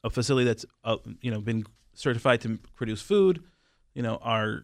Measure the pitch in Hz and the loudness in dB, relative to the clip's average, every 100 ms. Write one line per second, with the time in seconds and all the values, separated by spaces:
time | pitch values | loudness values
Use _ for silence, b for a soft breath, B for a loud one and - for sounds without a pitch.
0 | 113 - 120 135 123 110 - _ 113 113 | -4 -2 2 4 2 0 -6 _ -4 -4
1 | 113 - 123 107 107 113 107 _ _ - | -6 -10 -6 -4 -2 -4 -4 _ _ -6
2 | 143 117 131 120 113 110 - - 113 107 | -2 0 2 2 0 -6 -10 -8 -6 -6
3 | - 202 190 165 - b b b b 135 | 0 4 4 2 -4 b b b b -6
4 | 117 113 117 110 107 110 | -4 -4 -2 -2 -2 -4